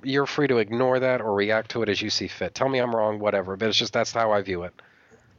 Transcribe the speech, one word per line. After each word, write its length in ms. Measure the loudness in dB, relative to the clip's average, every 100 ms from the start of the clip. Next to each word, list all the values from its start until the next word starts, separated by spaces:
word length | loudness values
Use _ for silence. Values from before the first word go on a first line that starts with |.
you're 240 | -2 0 0
free 200 | 0 2
to 100 | 2
ignore 420 | 2 2 2 2
that 200 | 2 0
or 120 | 0
react 360 | 2 2 2 0
to 100 | -2
it 60 | 0
as 120 | 0
you 80 | -2
see 180 | -4 -4
fit. 260 | -6 -8
Tell 140 | -2 0
me 100 | 0
I'm 160 | 0
wrong, 240 | 0 0 0
whatever. 380 | 0 0 -2 -2
But 120 | 0
it's 80 | 0
just, 140 | 0
that's 200 | 0 -2
how 180 | 0 2
I 100 | 0
view 200 | 0 -4
it. 80 | -8 -12 -20 _ _ -20 _